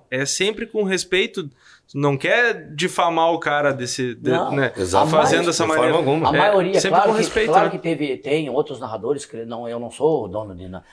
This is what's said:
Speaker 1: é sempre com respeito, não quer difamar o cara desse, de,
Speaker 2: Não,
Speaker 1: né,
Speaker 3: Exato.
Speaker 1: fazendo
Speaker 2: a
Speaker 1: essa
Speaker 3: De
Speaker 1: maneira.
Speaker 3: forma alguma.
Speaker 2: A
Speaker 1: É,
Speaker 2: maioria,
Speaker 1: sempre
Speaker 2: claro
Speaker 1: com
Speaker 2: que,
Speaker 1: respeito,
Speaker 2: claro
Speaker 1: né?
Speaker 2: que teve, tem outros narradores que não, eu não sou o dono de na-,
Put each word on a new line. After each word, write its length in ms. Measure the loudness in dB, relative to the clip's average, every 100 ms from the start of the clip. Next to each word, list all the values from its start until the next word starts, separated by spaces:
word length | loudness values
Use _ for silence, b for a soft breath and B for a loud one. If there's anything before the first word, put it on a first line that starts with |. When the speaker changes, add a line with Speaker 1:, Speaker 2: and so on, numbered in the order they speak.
| -6
Speaker 1:
é 160 | -4 -4
sempre 400 | -2 -2 -4 -6
com 180 | -2
respeito, 680 | -2 -2 0 0 0 -4 -10 _ b b _
não 220 | -2 0 2
quer 520 | 2 2 2 0 -8
difamar 600 | -6 -4 0 0 4 2
o 60 | 2
cara 340 | 0 0 0
desse, 420 | 0 -4 -4 -4 -4
de, 140 | 0
Speaker 2:
Não, 200 | 0 0 0
Speaker 1:
né, 160 | -2 -2
Speaker 3:
Exato. 300 | 0 2 4
Speaker 1:
fazendo 380 | 4 4 2 2
Speaker 2:
a 20 |
Speaker 1:
essa 140 | 0
Speaker 3:
De 60 | 0
Speaker 1:
maneira. 240 | 2 2 2
Speaker 3:
forma 160 | 2
alguma. 180 | 2 2
Speaker 2:
A 40 | 2
Speaker 1:
É, 40 |
Speaker 2:
maioria, 400 | 4 4 2 2
Speaker 1:
sempre 120 | 4
Speaker 2:
claro 180 | 4 4
Speaker 1:
com 40 | 2
Speaker 2:
que, 60 |
Speaker 1:
respeito, 260 | 0 0 2
Speaker 2:
claro 160 | 4 2
Speaker 1:
né? 60 |
Speaker 2:
que 60 | -2
teve, 380 | -4 -4 -4 -4
tem 300 | -2 -2 -2
outros 300 | -2 -4 -6
narradores 460 | -8 -6 -4 -4 -6
que 180 | -12
não, 240 | -10 -10 -8
eu 140 | -8
não 100 | -10
sou 320 | 0 0 0
o 40 | -2
dono 260 | -6 -8 -12
de 140 | -12
na-, 120 | -14 -16